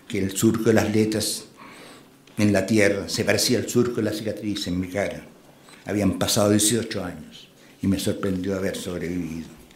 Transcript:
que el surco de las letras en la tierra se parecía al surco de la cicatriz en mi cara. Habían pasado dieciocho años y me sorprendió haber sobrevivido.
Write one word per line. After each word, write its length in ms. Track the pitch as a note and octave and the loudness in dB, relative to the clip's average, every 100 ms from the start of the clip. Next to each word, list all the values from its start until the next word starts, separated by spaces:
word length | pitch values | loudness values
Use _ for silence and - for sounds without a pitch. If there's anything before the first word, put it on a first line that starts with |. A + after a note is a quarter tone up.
| - | -6
que 100 | G2+ | -4
el 180 | F#2+ - | -2 2
surco 280 | A2+ A2+ | 2 4
de 100 | A#2 | 4
las 200 | A2 G2 | 4 4
letras 500 | G#2+ G#2+ G#2+ - - - - - - - - - - - - | 2 2 0 -4 -6 -10 -20 -20 -20 -20 -20 -20 -20 -12 0
en 140 | G#2 | 2
la 140 | G2 F#2+ | 2 2
tierra 420 | G#2+ G2 G2 F#2 | 4 4 2 -2
se 160 | - | -2
parecía 340 | F#2+ G#2+ - A2+ | 0 2 2 0
al 100 | - | 2
surco 280 | A#2+ A#2+ A#2+ | 2 2 0
de 60 | |
la 100 | G#2+ | -2
cicatriz 540 | G#2+ G#2+ G2+ G#2 G2 F#2 | -4 -6 -6 -6 -4 -4
en 120 | F2+ | -4
mi 100 | F#2 | -2
cara. 380 | G2 F2+ - - - - - - - - | -4 -4 -6 -14 -20 -20 -20 -20 -16 -6
Habían 320 | G2+ F#2+ F2+ | 0 0 0
pasado 320 | G2 - G#2 | 0 2 4
dieciocho 520 | G#2 G#2 A2+ A2 G2+ | 4 4 0 -2 -6
años 460 | F2+ D#2 D2+ - - - - - | -8 -12 -16 -20 -20 -20 -20 -4
y 60 | G2 | -2
me 120 | F#2+ | 0
sorprendió 580 | G#2+ - G2+ F#2 F#2+ F#2+ | -2 -2 -2 -2 -4 -4
haber 200 | F#2+ - | -4 -6
sobrevivido. 720 | F#2+ F2 E2 F2+ D#2+ E2 D#2+ - - | -8 -6 -6 -6 -6 -8 -12 -18 -20